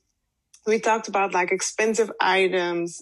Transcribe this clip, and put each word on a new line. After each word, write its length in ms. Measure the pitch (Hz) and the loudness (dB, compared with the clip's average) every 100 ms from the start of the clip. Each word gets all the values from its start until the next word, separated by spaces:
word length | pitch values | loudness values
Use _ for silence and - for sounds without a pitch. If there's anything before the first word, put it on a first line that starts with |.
| _ _ _ _ _ - 220 | _ _ _ _ _ -8 0
we 140 | 220 | 0
talked 280 | 226 220 214 | 2 0 0
about, 240 | 196 196 | -2 0
like, 180 | 180 185 | 0 0
expensive 600 | 190 - - 220 220 208 - | -2 -2 -2 0 2 0 0
items 840 | - 190 190 185 175 170 170 - | 0 2 2 0 -2 -2 -4 -8